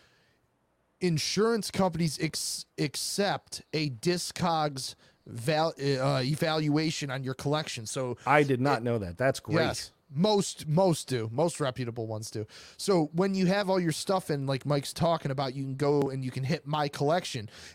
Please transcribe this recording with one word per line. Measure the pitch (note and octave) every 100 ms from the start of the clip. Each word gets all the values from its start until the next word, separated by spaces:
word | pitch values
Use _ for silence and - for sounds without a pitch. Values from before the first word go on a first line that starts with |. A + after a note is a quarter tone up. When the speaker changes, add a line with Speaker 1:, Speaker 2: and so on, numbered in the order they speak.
| _ _ _ _ _ _ _ _ _ -
Speaker 1:
insurance | F3+ D#3 - F#3 A3+ A3+ -
companies | - F#3+ E3 E3 -
ex-, | D#3+ - - - - -
accept | D3+ - - - G3+ C#3 - - -
a | D3+ D3+
Discogs | A#2 F3 F3 - - F3 D#3+ D3+ C3+ - - _ _ -
val-, | A2+ A#2+ D#3 E3 -
uh, | C#3 C3 C3+ C#3
evaluation | B2+ D3+ E3 D#3+ D3+ D3 D#3+ - C#3+
on | C3
your | C3
collection. | C3 C#3+ D3+ D#3 B2 G#2+
So | C#3 B2+ A#2 B2
Speaker 2:
I | D3
did | C#3+ B2
not | C#3 B2
Speaker 1:
it |
Speaker 2:
know | A#2+ A#2
that. | F2+ F2
That's | C3 -
great. | - E3 D3+
Speaker 1:
Yes. | G#2+ - _ -
Most, | C#3+ G#3 G3+ - - D3+
most | D3+ F#3+ D#3 -
do. | B2 A2
Most | A#2+ E3+ -
reputable | C3+ B2 A#2 A#2 A2+
ones | G#2+ G#2+
do. | A2 G#2 - - -
So | - G3 D3+
when | E3 G3 F#3+
you | F3
have | G3 F#3+
all | F#3+
your | E3+
stuff | - - F#3 -
in, | D3 C3+
like | C3+ C#3
Mike's | D3 -
talking | - E3+ E3 C#3+
about, | C3+ C3+
you | C3+
can | C3+ C3+
go | C#3+ D3 C#3
and | C3+ B2+
you |
can | B2+
hit | C3 D3+ C#3
My | D3+ D3
Collection, | - C#3+ F3 - B2 G#2+ - -